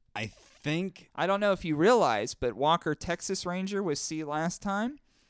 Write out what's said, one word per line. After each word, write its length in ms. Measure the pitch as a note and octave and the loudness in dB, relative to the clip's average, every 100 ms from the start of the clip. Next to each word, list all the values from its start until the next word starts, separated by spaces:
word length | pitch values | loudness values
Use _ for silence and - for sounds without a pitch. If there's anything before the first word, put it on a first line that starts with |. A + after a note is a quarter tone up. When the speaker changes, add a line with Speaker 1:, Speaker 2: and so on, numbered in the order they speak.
| _ | _
Speaker 1:
I 120 | G#2+ A2 | -8 -8
think 840 | - - _ - D#3+ F#3+ - - | -10 -20 _ -2 -2 -2 -8 -14
Speaker 2:
I 120 | - E3+ | -4 0
don't 140 | G3 | 2
know 120 | G#3 | 2
if 120 | F#3+ | 0
you 120 | D#3+ D3+ | 0 4
realize, 580 | F3+ A#3+ D3+ A2 B2 | 6 6 4 2 -2
but 200 | - B2 | -2 -4
Walker, 400 | G#2 C#3+ E3+ E3 | 0 2 2 0
Texas 520 | D3 - F3 - F#3+ F3+ | -4 -4 -4 -4 -4 -4
Ranger, 360 | F3+ F#3+ G3+ | -4 -4 -4
was 180 | G3 C#3+ | -2 -2
C 240 | - D#3 | -4 -6
last 380 | D3+ D3+ E3+ - | -4 -2 -2 -4
time. 360 | G#3 G3 A#3 D4 _ _ | -4 -2 -2 -6 _ _